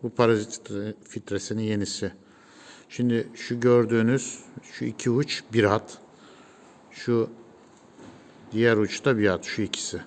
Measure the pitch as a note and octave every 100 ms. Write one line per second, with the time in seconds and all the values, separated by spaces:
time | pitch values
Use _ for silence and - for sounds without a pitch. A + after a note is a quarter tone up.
0 | A#2+ - A#2 A2+ G#2 - - G2+ G#2 G#2
1 | - A2+ - G2+ - A2 A2 G#2 G2 -
2 | G2 - _ - - - - - _ -
3 | B2 A#2 A2 - - A#2+ B2 A#2+ A2 A#2
4 | A2+ C3 - - - - - - A#2+ A2
5 | B2+ A#2+ D3+ - - A2+ G#2 G#2+ - -
6 | - - - - - - - - - -
7 | - A#2 A2+ - - - - - - -
8 | - - - - - A2 A#2 A2 G#2 -
9 | C#3+ A2+ G#2 F2 - - G2+ - - F2